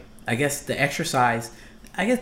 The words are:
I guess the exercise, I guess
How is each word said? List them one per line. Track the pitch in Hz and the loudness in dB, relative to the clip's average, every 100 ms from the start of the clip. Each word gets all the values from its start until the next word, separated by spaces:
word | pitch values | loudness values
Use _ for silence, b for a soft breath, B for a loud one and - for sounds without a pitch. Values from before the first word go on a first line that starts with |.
| - - - | -12 -12 -2
I | 120 | 0
guess | 143 - | 2 0
the | - 120 | -4 0
exercise, | 139 - 156 135 123 117 117 B B B B - | 0 0 0 4 4 4 -4 B B B B -2
I | 202 | 0
guess | 247 | 0